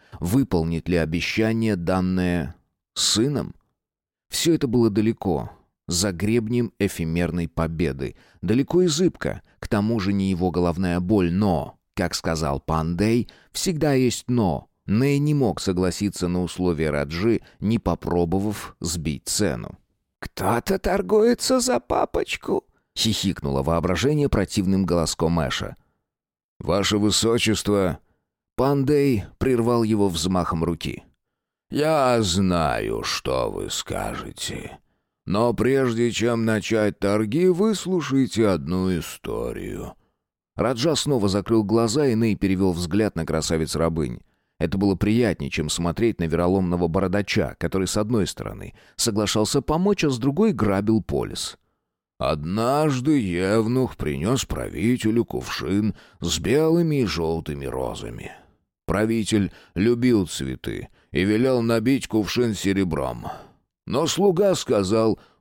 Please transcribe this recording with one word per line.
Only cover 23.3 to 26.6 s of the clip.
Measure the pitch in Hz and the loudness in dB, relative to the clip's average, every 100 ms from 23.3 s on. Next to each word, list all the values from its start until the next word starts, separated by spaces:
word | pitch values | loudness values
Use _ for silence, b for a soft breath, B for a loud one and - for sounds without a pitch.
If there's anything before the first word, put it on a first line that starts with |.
| - 71 67 | -2 -2 -2
воображение | 69 82 85 87 123 151 143 | 0 0 0 0 2 2 2
противным | 110 92 - 95 95 90 | 0 0 0 2 2 2
голоском | 87 80 - 82 85 | 0 0 0 0 0
Эша. | 67 - - - _ _ _ _ _ _ _ | 0 -4 -8 -12 _ _ _ _ _ _ _
«Ваше | _ | _